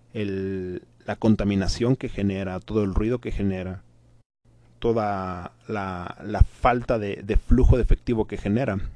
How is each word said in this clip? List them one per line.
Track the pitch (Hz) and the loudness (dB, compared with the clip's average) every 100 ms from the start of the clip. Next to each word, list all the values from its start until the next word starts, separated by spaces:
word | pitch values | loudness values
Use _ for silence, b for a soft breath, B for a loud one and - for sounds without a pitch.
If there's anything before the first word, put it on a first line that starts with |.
| _ | _
el, | 110 101 95 95 95 90 90 - _ - | -8 -6 -4 -6 -6 -8 -10 -14 _ -8
la | 104 | 0
contaminación | 113 107 101 101 90 - 117 131 | 2 2 2 0 0 0 0 0
que | - | -4
genera, | - 101 95 95 92 | -2 -2 -2 -4 -8
todo | - 107 | -4 -2
el | 101 | 0
ruido | 92 107 123 | 0 -2 -2
que | 113 | -4
genera, | - 101 92 92 92 - _ _ _ _ _ _ _ _ _ | -2 -2 -2 -6 -10 -14 _ _ _ _ _ _ _ _ _
toda | 117 113 104 98 92 87 90 - - | 0 2 0 -2 -6 -8 -12 -14 -8
la, | 107 95 90 87 - | -6 -6 -8 -10 -12
la | 101 104 | -2 2
falta | - - 127 123 120 120 | 2 2 2 2 0 -2
de, | 101 - | -2 -4
de | 101 104 | 0 0
flujo | - 123 117 123 | 4 6 6 6
de | |
efectivo | 107 - - 113 104 | 4 2 2 -2 -2
que | 101 | -4
genera. | 101 107 135 98 - | -2 0 0 -4 -6